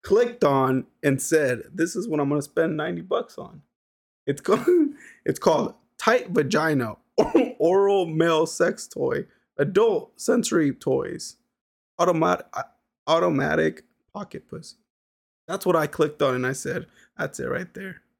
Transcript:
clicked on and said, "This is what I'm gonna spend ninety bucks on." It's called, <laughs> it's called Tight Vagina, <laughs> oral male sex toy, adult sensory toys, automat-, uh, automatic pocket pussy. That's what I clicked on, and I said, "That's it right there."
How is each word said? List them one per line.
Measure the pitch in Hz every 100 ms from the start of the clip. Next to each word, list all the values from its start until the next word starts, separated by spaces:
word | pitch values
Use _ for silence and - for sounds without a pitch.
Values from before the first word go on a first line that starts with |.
clicked | - 202 240 233
on | 147 139 131 131 - _
and | 147 139
said, | - 160 139 123 -
"This | 175 170 180
is | -
what | 151
I'm | 143
gonna | 147
spend | 143 - 160 151
ninety | 156 170
bucks | 185 - 240 -
on." | - - _ _ _ _ _ _ -
It's | 139
called, | - 226 294 359 285
<laughs> | - - -
it's | - -
called | - 151 - - _ -
Tight | - 247 240
Vagina, | 170 139 151 160 147 113 104 _ -
<laughs> | - 320 240 -
oral | 165 190 196 196 175
male | 156 165 156 160
sex | - 170 - -
toy, | - 135 143 - _ _ -
adult | 151 190 226 170 - _
sensory | - 240 - 175 147
toys, | 127 - 135 - - - - _ _ _ _ _ -
automat-, | 175 165 165 180 -
uh, | - - _ _ _ -
automatic | 165 175 139 147 156 160 - _ _ _
pocket | 202 202 - _
pussy. | 175 - - _ _ _ _ _ _ -
That's | 190
what | 180 165
I | 151
clicked | - 151 -
on, | 139
and | 127 127
I |
said, | 139 135 - - _ _ -
"That's | 139 -
it | -
right | - 180
there." | - 190 175 _